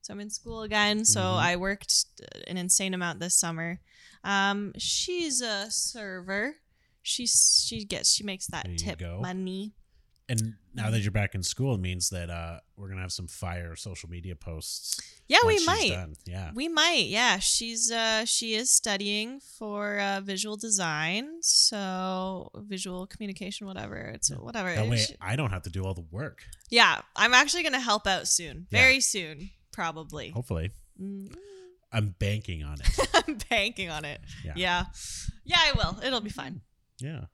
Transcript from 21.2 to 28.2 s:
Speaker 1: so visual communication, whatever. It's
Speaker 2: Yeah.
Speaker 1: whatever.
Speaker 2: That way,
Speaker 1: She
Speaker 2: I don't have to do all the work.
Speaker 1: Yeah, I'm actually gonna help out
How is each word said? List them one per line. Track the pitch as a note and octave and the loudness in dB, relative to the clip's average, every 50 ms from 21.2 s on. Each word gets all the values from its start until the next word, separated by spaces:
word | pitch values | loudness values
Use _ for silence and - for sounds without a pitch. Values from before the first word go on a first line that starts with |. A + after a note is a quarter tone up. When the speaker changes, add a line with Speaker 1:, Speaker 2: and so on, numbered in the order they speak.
| B3+ D4 D#4+ E4 E4 | -4 -6 -10 -4 0
Speaker 1:
so | - - - - - A#3 G#3 G3+ F#3+ F#3 F#3 F#3 F#3 F#3+ F#3 F#3 F#3+ F#3+ F3+ - - _ | 4 6 6 6 6 4 0 -2 -2 -2 -2 -2 -2 -2 -2 -2 -4 -4 -6 -10 -12 _
visual | - G#3 G#3 G3+ F#3 F#3 F#3+ F3+ F#3 F#3 | -16 -12 -8 -6 -6 -6 -6 -6 -8 -8
communication, | G3 - - A3 G3+ F#3+ - G3+ F#3 G3+ - G#3 | -10 -10 -10 -8 -8 -8 -8 -8 -8 -8 -8 -10
whatever. | F#3+ F#3+ - G#2+ - - | -10 -10 -10 -10 -8 -10
It's | - - - - - - - | -10 -10 -10 -8 -2 -2 -2
Speaker 2:
Yeah. | - | -2
Speaker 1:
whatever. | - - A#2+ - A#3 F#3+ F#3 F3 | -2 -12 -6 -4 -2 -2 0 2
Speaker 2:
That | - A2 A2+ | 2 2 2
way, | A#2 A#2 | 4 2
Speaker 1:
She | G#2+ - - - | 2 0 -2 -6
Speaker 2:
I | - F#2 A2 | -6 -4 -2
don't | C#3 D#3 A#2 | 0 0 0
have | G2 F#2 - | 0 -2 -4
to | F#2+ | -6
do | E2 F#2+ F#2+ | -6 -4 -4
all | F#2+ F#2+ | -2 -4
the | E2+ E2+ D#2+ | -6 -8 -10
work. | E2 G2+ D3 D3+ - - - - - - _ - | -8 -8 -8 -8 -10 -14 -18 -18 -18 -18 _ 2
Speaker 1:
Yeah, | - A#3 A3+ F#3 D#3+ - - _ _ | 6 8 8 8 6 2 -4 _ _
I'm | - G#3 A3+ - | 2 4 8 8
actually | B3+ C#4+ C#4+ - F4 E4 | 8 6 6 2 0 0
gonna | D#4 C4 C4+ | 0 0 0
help | B3 A#3+ G#3 G#3+ - | 2 2 2 2 2
out | G#3 F#3+ F3 | 0 0 0